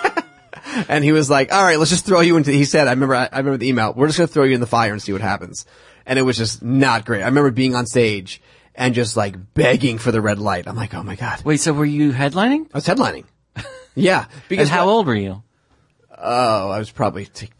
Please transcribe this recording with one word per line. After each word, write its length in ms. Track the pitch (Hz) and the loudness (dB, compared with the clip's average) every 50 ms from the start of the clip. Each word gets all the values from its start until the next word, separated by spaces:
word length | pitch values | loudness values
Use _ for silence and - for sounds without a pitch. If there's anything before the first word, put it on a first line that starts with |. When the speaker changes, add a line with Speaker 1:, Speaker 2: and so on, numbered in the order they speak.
| 381 - - 339 - - - _ _ _ - - - - - 254 190 - | -2 -2 -4 -6 -8 -8 -12 _ _ _ -20 -20 -16 -10 -8 -6 -4 -2
Speaker 1:
And 160 | - 151 143 | 0 2 2
he 80 | 147 | 4
was 180 | 156 156 147 131 | 4 4 4 4
like, 220 | 143 135 131 - | 2 2 2 2
"All 100 | - 196 196 | 2 2 4
right, 140 | 180 165 151 | 4 4 4
let's 140 | 160 143 | 2 2
just 140 | 175 165 - | 0 0 0
throw 160 | - 190 170 | 2 2 4
you 160 | 170 175 170 165 | 4 4 4 4
into," 140 | 143 143 | 2 2
he 120 | 143 143 143 | 2 2 2
said, 240 | 135 - 156 147 131 | 2 2 2 2 2
I 40 | |
remember, 220 | 123 127 139 135 135 | 2 2 0 0 0
I, 120 | 123 127 127 | 0 -2 -2
I 80 | - 135 | -4 -4
remember 180 | 135 143 139 123 | -4 -2 -2 -2
the 100 | 110 131 | -2 -2
email, 260 | 131 117 110 104 - | 0 0 0 -2 0
"We're 140 | 117 139 156 | 2 0 2
just 100 | 151 165 | 2 2
gonna 100 | 170 156 | 0 0
throw 180 | - 151 139 | 2 2 2
you 80 | 135 131 | 4 2
in 60 | 120 | 2
the 60 | 120 - | 0 0
fire 260 | - 117 117 107 104 | 0 0 0 0 -2
and 80 | 104 | -4
see 100 | - - | -6 -6
what 80 | 98 95 | -4 -4
happens." 440 | 113 95 98 101 90 90 73 - - _ _ - - - - _ _ | -2 -2 -4 -4 -6 -10 -16 -16 -18 _ _ -20 -20 -20 -20 _ _
And 120 | - 127 131 | -4 -2 0
it 40 | |
was 160 | 131 131 120 107 | 0 0 0 0
just 260 | 113 110 - - - | -2 -4 -6 -6 -4
not 420 | 117 127 135 135 131 117 113 107 | -2 2 2 4 4 2 0 0
great. 160 | 117 117 101 | -2 -4 -2
I 40 | 95 | 0
remember 260 | 117 131 147 147 135 | 2 2 4 4 2
being 240 | 113 117 131 131 123 | 2 2 0 0 0
on 100 | 123 123 | -2 -2
stage 560 | 113 - 123 117 110 104 101 90 92 - - _ _ _ _ _ _ _ | 0 2 2 2 2 2 -2 -6 -10 -16 -18 _ _ _ _ _ _ _
and 220 | - 127 127 117 | -2 -2 0 0
just, 220 | 120 120 113 - 113 | 0 -2 -2 -2 -2
like, 180 | 104 101 92 92 92 - - | -2 -2 -4 -10 -16 -6 -2
begging 440 | - - 123 127 - - 131 113 110 | 0 2 2 2 2 0 -2 -2 -2
for 140 | - 123 113 | -2 -2 0
the 80 | 113 | 0
red 180 | 104 107 104 101 | 0 0 -2 -2
light. 280 | 104 104 95 90 87 - | -2 -2 -2 -4 -4 -8
I'm 100 | 107 117 | -8 -8
like, 160 | 113 101 - | -8 -8 -8
"Oh 100 | 90 98 | -10 -10
my 120 | 101 92 - | -10 -10 -8
God." 260 | 120 113 - - - | -8 -8 -8 -6 -2
Speaker 2:
Wait, 140 | 147 156 143 | -2 -2 0
so 160 | - 165 147 | 0 -2 -2
were 100 | 143 151 | 0 -2
you 280 | 147 147 147 151 147 131 | -2 0 0 0 0 0
headlining? 540 | 127 139 143 165 185 208 247 277 302 320 - - | 0 -2 -2 -2 0 0 0 0 -2 -4 -6 -8
Speaker 1:
I 40 | 143 | -6
was 80 | - | -2
headlining. 400 | - 185 269 247 113 80 - - _ _ _ _ _ _ | -2 0 0 0 -2 -4 -8 -12 _ _ _ _ _ _
<laughs> 100 | - - 539 523 - - _ _ | -16 -14 -14 -16 -20 -20 _ _
Yeah. 320 | 135 - 180 185 143 110 - - 139 - - | 0 2 2 2 0 -2 -6 -12 -18 -10 -4
Because 220 | 190 190 151 143 | -2 0 0 2
Speaker 2:
And 80 | 165 175 | 2 2
how 80 | 175 | 2
Speaker 1:
what 60 | 190 214 | 2 2
Speaker 2:
old 140 | 233 202 147 | 2 2 0
were 80 | 117 | 0
you? 280 | 104 98 98 92 101 - _ _ _ _ _ _ _ _ _ _ _ _ _ - - | -2 -2 -4 -8 -10 -14 _ _ _ _ _ _ _ _ _ _ _ _ _ -18 -10
Speaker 1:
Oh, 520 | - 104 120 123 127 117 110 104 95 98 | -6 -2 0 0 2 2 2 0 0 -2
I 100 | 95 107 | -4 -4
was 100 | 110 - | -6 -8
probably 360 | - - 123 101 - 92 98 | -6 -4 -4 -2 -4 -6 -10
t-, 240 | - - - 110 - _ _ | -14 -16 -18 -18 -18 _ _